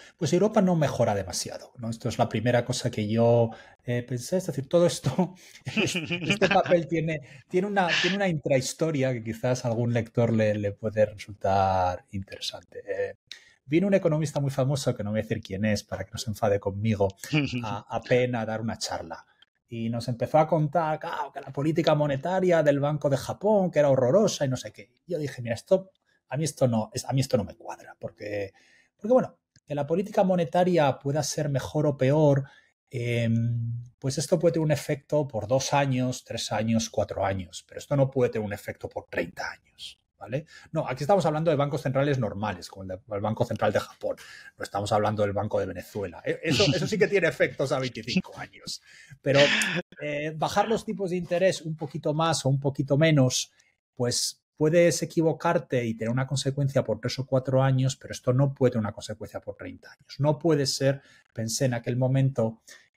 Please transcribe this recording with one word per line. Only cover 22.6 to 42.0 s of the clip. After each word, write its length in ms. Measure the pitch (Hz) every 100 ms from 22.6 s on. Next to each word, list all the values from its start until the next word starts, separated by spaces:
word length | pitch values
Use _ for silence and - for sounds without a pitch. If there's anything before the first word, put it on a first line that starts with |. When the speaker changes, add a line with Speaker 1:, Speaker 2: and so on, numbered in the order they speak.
Speaker 1:
del 160 | 147 143
Banco 300 | 143 151 147
de 80 | 135
Japón, 520 | - - 208 208 180
que 100 | 151
era 100 | 143
horrorosa 560 | 127 123 185 202 - 139
y 40 |
no 60 | 127
sé 160 | 107
qué. 200 | - - _ -
Yo 140 | 160
dije, 220 | 139 -
"Mira, 140 | 117 113
esto, 360 | - 190 190 _ _ _ -
a 80 | 135
mí 80 | 160
esto 220 | - 127
no, 220 | 113 -
es, 100 | 131
a 80 | -
mí 80 | 135
esto 160 | - -
no 80 |
me 120 | 95 -
cuadra", 400 | - - - -
porque, 540 | - - 107 104 95 _ _ _ _ _
porque, 180 | 208
bueno, 240 | 254 - _ _ _ -
que 100 | 143
la 100 | 139
política 380 | 175 202 214
monetaria 760 | 185 180 165 175 180 170 139 -
pueda 240 | 139 147
ser 280 | 139 - 147
mejor 360 | 135 - 151 151
o 120 | 143
peor, 480 | 131 151 147 135 139 - _ _ _
em, 920 | 123 120 117 117 113 117 117 117 120 120 _
pues 180 | 135 147
esto 220 | - 170
puede 140 | 170
tener 100 | 165
un 80 | 156
efecto 560 | 143 - 147 - 151 135
por 200 | 107 101
dos 260 | 131 -
años, 500 | 143 139 127 127 123
tres 300 | - 117 -
años, 360 | 110 113 113 -
cuatro 360 | - - - 98
años, 400 | 95 90 - -
pero 120 | -
esto 180 | - 143
no 120 | 135
puede 220 | 131 120
tener 140 | 113 104
un 80 |
efecto 340 | 101 - - -
por 200 | - -
treinta 420 | - - - -
años, 480 | - _ - - - _ -
¿vale? 280 | 107 135 - - -
No, 160 | 160 123
aquí 160 | 131
estamos 220 | 143 202 160
hablando 260 | 151 165
de 60 | 139
bancos 240 | 143 147
centrales 360 | 135 135